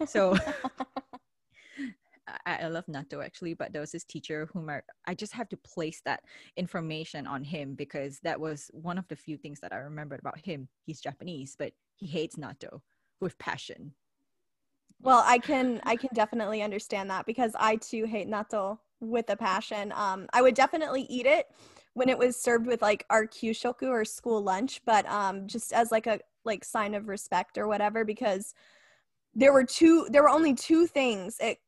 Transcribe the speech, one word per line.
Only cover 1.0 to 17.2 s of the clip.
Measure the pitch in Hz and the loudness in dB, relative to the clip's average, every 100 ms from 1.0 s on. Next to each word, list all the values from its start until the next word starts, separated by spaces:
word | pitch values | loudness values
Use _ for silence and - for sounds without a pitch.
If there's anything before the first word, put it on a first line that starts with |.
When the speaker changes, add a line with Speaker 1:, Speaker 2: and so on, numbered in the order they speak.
| - 262 _ _ _ _ _ - 269 196 _ _ - - - | -16 -18 _ _ _ _ _ -12 -12 -12 _ _ -18 -10 -8
Speaker 1:
I, | 165 | -6
I | 165 | -6
love | 165 180 | -6 -8
natto, | 147 - 147 | -12 -10 -12
actually, | 135 - 175 | -12 -10 -10
but | 165 - | -8 -8
there | 151 | -10
was | 151 | -10
this | 170 | -12
teacher | - 156 - 151 156 | -12 -14 -10 -8 -8
whom | 185 156 | -10 -10
I, | 143 - _ - | -10 -12 _ -12
I | |
just | 180 214 | -10 -10
have | 233 226 | -10 -10
to | 180 | -12
place | _ - 156 - | _ -8 -8 -8
that | - 135 - - - - | -8 -8 -10 -20 -14 -8
information | 180 185 160 156 160 156 139 | -6 -6 -6 -8 -10 -12 -10
on | 139 | -10
him | 139 160 139 | -8 -10 -10
because | 135 139 151 139 139 | -10 -10 -8 -10 -8
that | 170 151 | -6 -6
was | 156 147 - | -6 -10 -14
one | - 165 180 | -14 -8 -8
of | 180 | -8
the | 151 | -12
few | - 147 | -12 -14
things | 151 143 | -14 -16
that | - | -12
I | - | -10
remembered | 139 151 151 135 | -10 -12 -12 -12
about | 131 - | -10 -12
him. | 180 147 131 _ | -10 -10 -12 _
He's | - 156 | -16 -12
Japanese, | 143 139 175 156 135 - | -12 -12 -12 -12 -12 -10
but | 147 - _ _ | -10 -10 _ _
he | 180 | -8
hates | 160 160 - | -6 -6 -8
natto | 139 - - - - _ _ _ | -14 -14 -16 -18 -20 _ _ _
with | 185 - | -8 -6
passion. | - - - - 151 - _ _ _ _ _ _ _ _ _ _ | -6 -6 -8 -16 -18 -20 _ _ _ _ _ _ _ _ _ _
Speaker 2:
Well, | 254 247 | 6 6
I | - 247 | 8 4
can, | 240 277 254 233 - | 4 0 2 0 -2
I | 233 | -2
can | 262 | -2
definitely | 226 214 240 202 214 | 0 0 0 -4 -2
understand | 208 202 - 202 196 | -4 -6 -4 -4 -4
that | 190 | -4